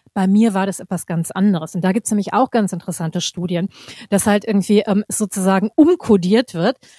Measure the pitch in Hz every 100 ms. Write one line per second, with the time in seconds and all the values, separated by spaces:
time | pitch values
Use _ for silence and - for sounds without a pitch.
0 | _ - 190 208 226 190 196 180 - 180
1 | - 170 160 - 202 175 160 180 185 202
2 | - 208 196 202 262 233 202 170 - -
3 | 165 175 - - 175 175 196 - - -
4 | 233 196 220 208 208 202 180 208 208 196
5 | - - 208 202 190 190 214 - 311 359
6 | - 202 180 220 247 165 185 - -